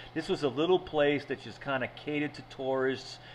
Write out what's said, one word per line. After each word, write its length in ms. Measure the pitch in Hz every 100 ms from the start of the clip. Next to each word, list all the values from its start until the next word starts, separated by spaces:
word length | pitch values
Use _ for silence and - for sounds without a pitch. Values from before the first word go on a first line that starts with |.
| -
This 140 | 156 160
was 160 | 180
a 40 | 139
little 300 | 123 175 180
place 460 | 180 151 143 143
that 180 | - 123
just 180 | 117 -
kinda 280 | 139 131 120 -
catered 280 | - 147 147
to 80 | 139
tourists, 760 | - - 131 131 131 123 - - -